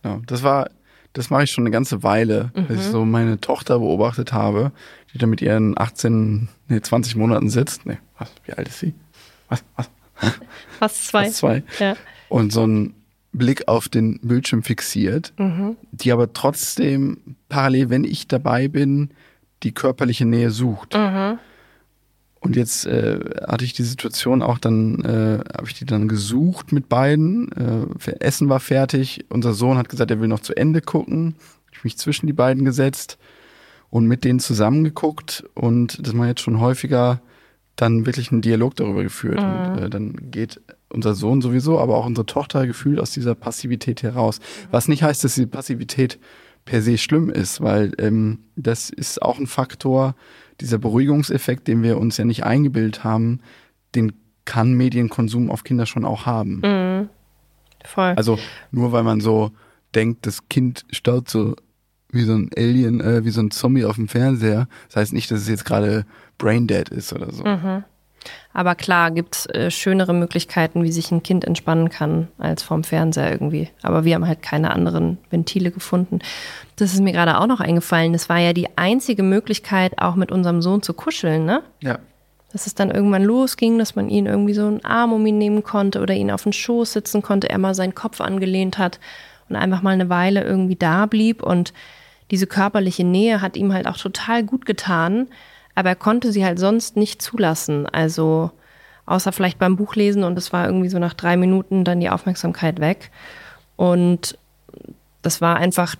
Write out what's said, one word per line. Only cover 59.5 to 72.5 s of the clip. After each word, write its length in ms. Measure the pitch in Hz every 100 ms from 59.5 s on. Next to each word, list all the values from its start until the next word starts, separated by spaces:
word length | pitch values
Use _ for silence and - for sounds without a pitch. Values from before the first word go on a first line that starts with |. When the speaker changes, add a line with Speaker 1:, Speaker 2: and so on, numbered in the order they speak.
| - _ _ _
Speaker 1:
denkt, 320 | 113 113 117 113
das 220 | - _
Kind 360 | - 127 123 -
starrt 380 | - - 123 127
so 280 | 113 107 - _ _ _ _ _
wie 120 | 123
so 120 | 113
ein 160 | 110 90 -
Alien, 440 | 117 123 120 120
äh, 240 | 107 117
wie 60 | 113
so 100 | 110
ein 100 | 107
Zombie 360 | - 123 135 107
auf 100 | 110
dem 100 | 110
Fernseher, 640 | 120 131 127 110 107 123 - -
das 80 | -
heißt 160 | 104
nicht, 160 | 139 -
dass 100 | 113
es 80 | 104
jetzt 160 | 104
gerade 400 | - 107 104 107 104 - - _
braindead 520 | 110 117 113 95 82
ist 220 | - -
oder 200 | - -
so. 100 | -
Speaker 2:
Mhm. 400 | 208 196 185 190 202 _ _ _ - - -
Aber 240 | - 180 175
klar 340 | - 175 170
gibt's, 360 | 165 170 - -
äh, 240 | - 175
schönere 420 | - - 190 185
Möglichkeiten, 720 | 175 175 175 - - 160 175
wie 80 | 170
sich 180 | 165 160
ein 140 | 170
Kind 200 | - 185
entspannen 440 | - 170 - 165 165
kann, 380 | - 151 160 165 -
als 240 | 156